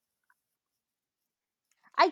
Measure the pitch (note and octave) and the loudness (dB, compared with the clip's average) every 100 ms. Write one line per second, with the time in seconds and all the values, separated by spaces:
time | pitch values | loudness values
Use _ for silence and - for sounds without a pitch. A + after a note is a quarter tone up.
0 | _ _ _ - _ _ _ _ _ _ | _ _ _ -20 _ _ _ _ _ _
1 | _ _ _ _ _ _ _ _ - - | _ _ _ _ _ _ _ _ -10 -2
2 | E4 | -2